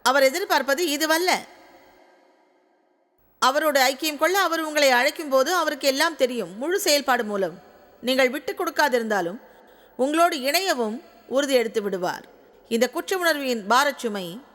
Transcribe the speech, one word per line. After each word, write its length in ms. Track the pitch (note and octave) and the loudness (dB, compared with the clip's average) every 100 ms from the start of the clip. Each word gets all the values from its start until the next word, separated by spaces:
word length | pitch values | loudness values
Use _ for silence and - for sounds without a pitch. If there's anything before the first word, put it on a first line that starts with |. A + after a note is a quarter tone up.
அவர் 200 | A#3+ C#4 | 2 2
எதிர்பார்ப்பது 640 | C4+ D#4+ G#4 D#4 B3+ C#4 F4 | 2 -2 0 0 0 -2 0
இதுவல்ல. 420 | C#4+ D#4 D#4+ F4+ A#3+ - - - - _ _ _ _ _ _ _ _ _ _ _ _ _ _ _ _ | -2 0 0 0 -2 -4 -20 -20 -20 _ _ _ _ _ _ _ _ _ _ _ _ _ _ _ _
அவரோடு 420 | A#3+ C#4+ D#4 C#4 | 2 2 2 4
ஐக்கியம் 380 | B3+ C4+ D#4+ D4 | 2 2 -4 0
கொள்ள 220 | D#4+ G4 | 0 2
அவர் 200 | F4 E4 | 0 0
உங்களை 300 | D#4 D4+ C#4 | -2 2 4
அழைக்கும் 380 | B3 C#4 D4+ D4+ | 4 2 -2 0
போது 260 | C4 C4 | 2 2
அவருக்கு 340 | F4+ D#4 D4 C#4 | 0 0 0 0
எல்லாம் 280 | C4+ E4 D4+ | 2 0 0
தெரியும். 400 | B3+ B3 E3+ G3 | -2 0 -8 -6
முழு 220 | D4 F#4+ | -4 0
செயல்பாடு 440 | F#4 C#4+ C4+ A#3+ | 2 2 2 -2
மூலம் 380 | G#3+ G3+ F3+ E3+ - - - _ | -2 -2 -4 -6 -20 -20 -20 _
நீங்கள் 300 | A#3 C4 B3+ | -2 2 2
விட்டு 220 | C#4+ E4 | 0 -8
கொடுக்காதிருந்தாலும் 880 | G4 E4+ - D4 A#3+ A3+ G3+ E3+ G#3+ - - - - _ - | -6 -6 0 0 0 0 -2 -2 -8 -16 -20 -20 -20 _ -4
உங்களோடு 400 | C4 D#4+ F4 D#4+ | 0 2 2 2
இணையவும் 640 | C4 E4 F#4+ C#4+ A3 A#3+ - - - | -2 -2 0 -2 -2 -6 -14 -20 -4
உறுதி 280 | B3+ C#4+ | -2 2
எடுத்து 280 | B3+ A3+ A3+ | 2 0 -4
விடுவார். 460 | G3+ F#3+ F3 - - - - _ _ | -4 -4 -4 -6 -14 -20 -20 _ _
இந்த 220 | A3+ B3 | 0 0
குற்ற 280 | E4 F4 F#4+ | -2 -4 -2
உணர்வின் 480 | E4 D4 C4+ A#3 F#3+ | 0 -2 -2 -4 2
பாரச்சுமை 720 | A#3+ C#4+ C#4 A#3 G#3 F3 G3+ - | 2 2 -2 -6 -6 -8 -12 -18